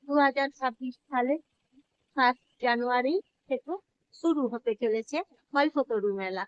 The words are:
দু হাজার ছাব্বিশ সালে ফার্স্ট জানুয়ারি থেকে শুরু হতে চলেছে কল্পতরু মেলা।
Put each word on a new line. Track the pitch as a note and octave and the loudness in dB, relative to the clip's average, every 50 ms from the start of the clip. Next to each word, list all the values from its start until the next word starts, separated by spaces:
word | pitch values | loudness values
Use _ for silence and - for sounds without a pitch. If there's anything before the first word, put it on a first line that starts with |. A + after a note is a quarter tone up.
| _ C#4+ | _ 0
দু | C#4+ D4 C#4+ | 2 4 4
হাজার | C#4 C4+ C#4 C#4 C#4 C#4+ _ | 4 4 2 -2 -2 -4 _
ছাব্বিশ | C4 C4 A3+ _ B3+ B3+ B3 _ _ _ | -6 -6 -6 _ -10 -12 -12 _ _ _
সালে | D4 B3+ B3 B3+ C#4+ D#4+ - _ _ _ _ _ _ C4 _ _ _ _ _ _ _ | -2 -2 0 0 0 -2 -4 _ _ _ _ _ _ _ _ _ _ _ _ _ _
ফার্স্ট | D4 C4 A#3+ B3+ _ _ _ _ _ - | 2 2 2 2 _ _ _ _ _ 0
জানুয়ারি | B3 A#3+ A#3+ A#3+ B3 B3 B3 B3 C4 D#4 F#4+ - _ _ _ _ | 0 0 0 0 0 0 0 0 2 0 -2 -4 _ _ _ _
থেকে | _ C#4 A#3+ _ - E4+ G4+ _ _ _ _ _ _ _ | _ -6 -6 _ -6 -10 -10 _ _ _ _ _ _ _
শুরু | - - E4+ D#4+ D4 C4+ A#3 A3 | -4 0 0 2 2 0 -2 -2
হতে | A#3 _ A#3+ A3 G#3 B3 | -4 _ -4 -4 -2 0
চলেছে | A3+ G#3+ A3+ A3+ - - D4+ F4+ _ _ _ _ _ - | -2 -2 -2 -4 -4 -4 -6 -6 _ _ _ _ _ 0
কল্পতরু | C#4+ C#4+ D#4 D4+ D4 C4 - A#3 A3 F#3+ G#3 G3 G3 | 2 2 2 2 0 -2 0 0 0 0 0 -2 -2
মেলা। | F#3+ F#3+ F#3 F#3+ F#3+ | -4 -4 -4 -6 -8